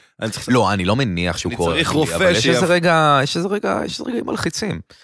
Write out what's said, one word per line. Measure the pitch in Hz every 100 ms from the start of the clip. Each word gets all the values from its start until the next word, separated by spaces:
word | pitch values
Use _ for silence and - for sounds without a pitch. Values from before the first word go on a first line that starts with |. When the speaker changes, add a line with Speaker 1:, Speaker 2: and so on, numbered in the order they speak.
| _ -
Speaker 1:
אני | 110
צריך | - -
Speaker 2:
לא, | 123 95
אני | 98 90
לא | 120
מניח | 123 87 87 82
שהוא | 87
Speaker 1:
אני | -
Speaker 2:
קורה | 85
Speaker 1:
צריך | 151 165
Speaker 2:
רק |
לי, | 143
Speaker 1:
רופא | 151 -
Speaker 2:
אבל | 185
יש | 180 -
איזה | - 170
Speaker 1:
שיפ- |
Speaker 2:
רגע, | 175 175 160 151 139
יש | 143 170
איזה | 185
רגע, | 208 196 190 -
יש | -
איזה | 226
רגעים | 233 -
מלחיצים. | 220 170 - 208 - - -